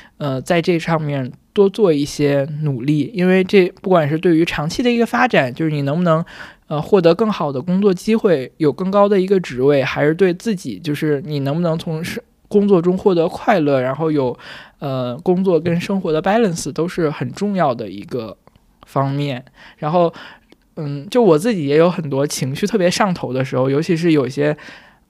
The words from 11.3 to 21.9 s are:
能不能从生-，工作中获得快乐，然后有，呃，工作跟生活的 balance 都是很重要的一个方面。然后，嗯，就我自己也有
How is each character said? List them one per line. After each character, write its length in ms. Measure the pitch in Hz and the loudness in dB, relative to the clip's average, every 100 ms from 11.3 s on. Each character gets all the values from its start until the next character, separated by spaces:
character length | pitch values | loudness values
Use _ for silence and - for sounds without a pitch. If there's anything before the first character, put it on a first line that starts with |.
| 147 | -4
能 140 | 139 | -2
不 80 | 160 | -2
能 160 | 175 165 | -2 -2
从 240 | 170 156 | -6 -8
生-， 200 | 175 - - _ _ | -8 -10 -14 _ _
工 180 | 208 202 | -2 2
作 160 | 185 | 2
中 160 | 175 190 | 2 0
获 160 | 208 | 0
得 140 | 170 160 | 0 0
快 320 | - - 196 | -2 -2 0
乐， 200 | 143 135 | 2 0
然 120 | 127 | 0
后 160 | 135 160 | -2 -2
有， 260 | 151 127 - - - - _ | 0 -2 -4 -14 -20 -20 _
呃， 360 | 139 131 123 127 | -8 -6 -6 -4
工 220 | 185 180 | -2 0
作 160 | 190 160 | 2 0
跟 200 | 170 170 | 0 -2
生 200 | - 196 | -2 -4
活 120 | 180 | -2
的 100 | 156 | -2
balance 500 | 190 226 214 160 143 | 0 0 0 -2 -6
都 160 | 139 175 | -4 -4
是 220 | - 151 | -2 -2
很 180 | 147 123 | -2 -8
重 220 | - 202 190 | -6 -4 0
要 200 | 151 120 | 0 -2
的 120 | 104 | -8
一 140 | 98 | -12
个 320 | - 131 110 - _ _ _ _ - | -10 -8 -8 -14 _ _ _ _ -6
方 240 | 139 139 | -2 -2
面。 320 | 143 143 123 - _ - _ | -2 -4 -8 -12 _ -20 _
然 140 | 151 | -2
后， 200 | 180 170 - - - _ _ _ - | 2 2 -2 -18 -20 _ _ _ -10
嗯， 280 | 147 143 175 | -8 -8 -2
就 100 | 247 | 4
我 160 | 214 151 | 6 4
自 160 | 226 | 2
己 140 | 196 139 | -2 2
也 80 | 151 | 2
有 160 | 175 | 2